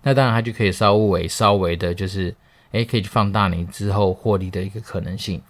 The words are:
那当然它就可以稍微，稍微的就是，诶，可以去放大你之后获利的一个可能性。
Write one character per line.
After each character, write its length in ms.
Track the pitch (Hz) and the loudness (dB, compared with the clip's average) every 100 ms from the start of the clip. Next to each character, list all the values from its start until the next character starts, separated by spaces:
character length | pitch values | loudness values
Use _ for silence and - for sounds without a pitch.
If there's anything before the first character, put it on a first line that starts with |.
那 100 | - | 0
当 140 | 135 131 | 2 2
然 80 | |
它 80 | 113 | 2
就 100 | 113 | -2
可 100 | 110 | 0
以 80 | 104 | 0
稍 240 | 87 107 | 2 4
微， 320 | 104 107 90 87 | 4 4 2 -2
稍 280 | - 107 | 0 2
微 200 | 101 90 | 4 2
的 200 | 85 87 | 0 -2
就 120 | 87 95 | -2 -4
是， 300 | 95 90 - _ _ _ | -4 -4 -6 _ _ _
诶， 120 | 113 | -4
可 120 | 117 117 | -2 -2
以 60 | |
去 60 | 98 | 0
放 240 | 120 101 | 0 2
大 160 | 104 98 | 2 0
你 160 | 87 | 0
之 260 | 85 - 104 | -6 -6 -2
后 220 | 101 98 | 2 0
获 240 | 92 113 98 | 0 0 0
利 140 | 92 | -2
的 120 | 92 | -6
一 60 | 95 | -8
个 100 | 107 | -8
可 180 | - 95 | -10 -8
能 160 | 85 95 | -6 -8
性。 240 | - 90 - | -6 -8 -10